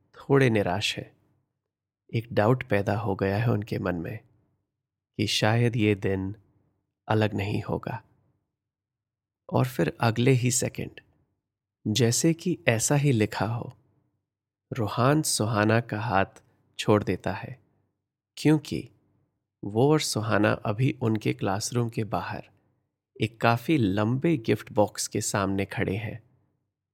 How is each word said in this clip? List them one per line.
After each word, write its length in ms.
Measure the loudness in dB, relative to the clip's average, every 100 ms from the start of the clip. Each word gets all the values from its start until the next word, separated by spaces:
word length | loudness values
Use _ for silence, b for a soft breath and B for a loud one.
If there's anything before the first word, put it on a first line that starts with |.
| _ -10
थोड़े 340 | 0 4 4
निराश 460 | 2 0 -2 -4 -6
हैं। 200 | -12 _ _ _ _ _ _ _ _ _ _
एक 140 | -6 -4
डाउट 320 | 2 2 2
पैदा 320 | 0 -2 0 -2
हो 180 | -2
गया 220 | -2 0 0
है 140 | 0
उनके 280 | 0 -2 -4
मन 160 | -4
में 240 | -4 -6 -12 _ _ _ _ _ _ _ _ _ -4
कि 100 | -2
शायद 500 | 2 2 2 2 2
ये 180 | 2
दिन 420 | 2 0 -2 -4 -8 _ _ _ _ _ _ -2
अलग 260 | 2 2
नहीं 280 | 0 -4 -4
होगा। 400 | -4 -6 -6 -10 -12 _ _ _ _ _ _ _ _ _ _ _ _ _ -2
और 140 | 0 0
फिर 300 | 0 -2 0
अगले 300 | 0 2 4
ही 200 | 4 2
सेकंड, 500 | -2 -4 -6 -10 -12 -20 _ _ _ _ _ _ _ -4
जैसे 480 | 2 2 2 0
कि 240 | 0 -2 -2 0
ऐसा 260 | 2 2
ही 180 | 2 2
लिखा 340 | 2 2 0 -4
हो, 300 | -4 -8 -16 _ _ _ _ _ _ _ _ -10
रोहान 500 | -6 -4 2 2 2
सुहाना 580 | 0 -2 0 2 4 2
का 200 | 0 -4
हाथ 420 | 0 0 0 -4 _ _ _ -4
छोड़ 260 | 2 4
देता 280 | 2 -4 -4
है, 280 | -6 -10 -14 _ _ _ _ _ _ _ -2
क्योंकि 520 | 2 2 0 -8 -10 _ _ _ _ _ _ _
वो 280 | -4 2 4
और 80 | 2
सुहाना 520 | 0 -4 0 2 2
अभी 460 | 2 -2 -2 -2 0
उनके 300 | -2 -2 -2
क्लासरूम 560 | -2 -4 -4 -4 -4 -4
के 160 | -4
बाहर 400 | -4 -4 -6 -10 -14 _ _ _ _ _ _ -6
एक 200 | -6 0
काफी 360 | 2 2 2 2
लंबे 600 | 2 2 0 0 0 0
गिफ्ट 360 | 0 -2 -2
बॉक्स 360 | 0 0 0 -6
के 120 | -4
सामने 440 | -2 -2 0 -2
खड़े 320 | -4 -4 -2 -4
हैं। 300 | -6 -12 _ _ _ _ _ _ _